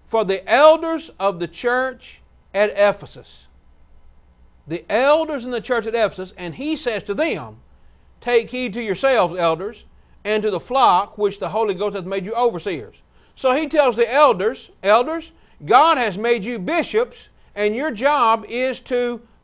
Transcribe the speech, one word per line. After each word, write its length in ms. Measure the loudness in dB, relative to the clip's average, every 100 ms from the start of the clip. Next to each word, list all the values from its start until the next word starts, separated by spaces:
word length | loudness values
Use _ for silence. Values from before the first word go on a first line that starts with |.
| -4
for 180 | -2
the 240 | 0 -2 0
elders 600 | 6 8 6 2 -4 -8 -4
of 200 | -4 -2
the 80 | -6
church 760 | -6 -2 -2 -2 -8 -18 -20 _ _ _
at 160 | 0 0 2
Ephesus. 720 | 2 2 -8 -20 -20 -20 -20 _ _ _ -20 -20 -20 -20 -20 _ -20 _ -10
The 180 | -10 -4
elders 560 | 0 4 2 2 -6 -6
in 60 |
the 100 | -8
church 240 | -2 -2 -2
at 80 |
Ephesus, 400 | -2 -2 -4 -14 -12
and 180 | -12 -8
he 200 | -6 -6
says 280 | -4 -6
to 100 | -4
them, 460 | -4 -2 -4 -8 -16 -20 -20 -20 _ _ _
"Take 280 | 0 0 0
heed 240 | -4 -6
to 80 | -6
yourselves, 540 | -6 -2 0 2 0 0
elders, 460 | -2 -2 -6 -12 -20 -20 _ -12
and 180 | -4 -2
to 80 | 0
the 100 | -4
flock 580 | -2 4 4 4 2 -2
which 200 | -4 -2
the 100 | -6
Holy 260 | -2 -2 -2
Ghost 200 | -4 -6
hath 100 | -6
made 200 | -6 -4
you 80 |
overseers." 640 | -2 0 -2 -6 -8 -10 -18 _ _ _ -4
So 180 | 0
he 140 | 0 0
tells 280 | 2 2 2
the 160 | 2
elders, 600 | 4 4 4 -2 -4 -10 _
"Elders, 500 | 2 2 2 -4 -10 _ _ _
God 340 | 2 4 6 2
has 180 | -2 -2
made 280 | -2 -2 -2
you 120 | -6
bishops, 720 | -2 -2 -2 -2 -2 -6 -20 _ _
and 220 | -4 -2 -2
your 160 | -4
job 540 | -2 0 2 2 0 -2
is 320 | -4 -4 -4
to 400 | -4 -2 -2 -4 -12 _